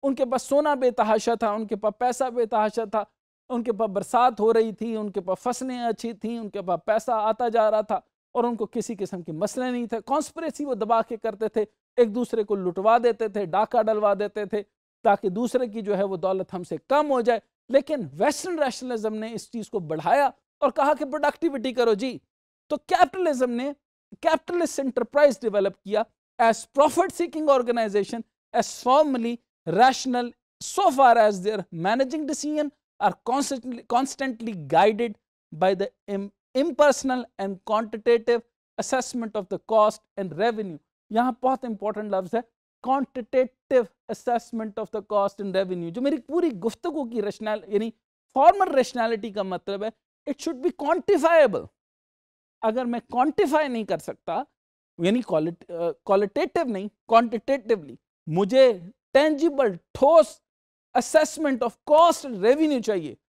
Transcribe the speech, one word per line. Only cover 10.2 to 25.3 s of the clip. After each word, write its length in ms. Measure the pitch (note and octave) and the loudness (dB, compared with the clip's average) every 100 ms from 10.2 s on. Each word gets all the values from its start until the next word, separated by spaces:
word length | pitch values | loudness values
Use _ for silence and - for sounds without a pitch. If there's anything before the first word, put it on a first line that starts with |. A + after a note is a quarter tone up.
| - - D#4+ - C#4+ | -4 -8 -8 -6 -6
वो 100 | A#3 | -4
दबा 260 | G#3+ A3+ | 0 0
के 160 | A3+ A3+ | 0 -6
करते 320 | A3+ G#3 A3 | -6 -4 -4
थे, 180 | - G#3 _ _ - | -2 -4 _ _ 2
एक 120 | A#3 | 2
दूसरे 300 | G#3+ A#3+ A3+ | 2 -2 -2
को 120 | G#3 G3+ | 0 -2
लुटवा 440 | F3+ F3 G#3 A#3 | -2 0 4 4
देते 300 | A#3 A3 A3 | 4 0 -4
थे, 160 | G3+ F#3+ | -4 -2
डाका 360 | F3+ A3 B3 | -2 0 0
डलवा 340 | G#3+ G#3+ G#3 G3 | 2 2 2 0
देते 300 | G#3 - G3+ | -2 -6 -6
थे 160 | A3 G3+ _ _ _ | -6 -8 _ _ _
ताकि 260 | G3+ G3+ G3+ | 2 2 0
दूसरे 380 | F#3 A#3+ B3 B3 | -2 0 0 0
की 140 | G#3+ | -6
जो 140 | G3+ F#3+ | -4 -2
है 80 | |
वो 140 | G3 F#3+ | -2 -2
दौलत 360 | F#3+ F#3+ F#3 | -2 -2 -4
हमसे 240 | F#3 F3+ D#3+ | -10 -8 -10
कम 300 | _ C#4+ D4+ | _ 0 2
हो 140 | B3+ | 0
जाए। 200 | A#3 A3+ _ _ _ | 2 0 _ _ _
लेकिन 340 | C4+ C#4 D4 D#3+ | 0 2 -6 -6
वेस्टर्न 540 | C#3+ B3+ - F#4 E4+ | 0 0 0 -6 -2
रैशनलिज्म 540 | C#4 - B3+ A#3 G#3+ | -2 -4 -8 -6 -4
ने 200 | G#3+ A3 | -6 -8
इस 180 | A3+ - | -10 -10
चीज़ 180 | A#3 G#3 | -12 -8
को 100 | G#3+ | -8
बढ़ाया 540 | D#3 D#3+ E3+ B3+ C#4 - _ _ | -6 -4 2 2 2 -2 _ _
और 100 | C#4+ | -2
कहा 220 | - C#4+ | 2 0
कि 120 | D4+ D4 | 0 -2
प्रोडक्टिविटी 680 | D4 D4 - E4 C#4 A#3+ | 0 -2 0 -4 -2 -4
करो 220 | B3 A#3 G#3 | 0 2 2
जी। 260 | C4 F#3+ _ _ _ _ _ | -2 -8 _ _ _ _ _
तो 80 | D4+ | -6
कैपिटलिज्म 720 | - F4+ F4+ F#4+ F4 C4 B3+ | -2 4 4 4 -2 0 -2
ने, 240 | A#3+ C4+ C#4+ _ _ _ | -2 -6 -8 _ _ _
कैपिटलिस्ट 680 | - E4 D#4+ - F4 E4 - | -4 0 0 -2 -2 -2 -2
एंटरप्राइज 600 | C4+ A#3+ A#3 C#4+ D4 | -2 -2 -2 4 4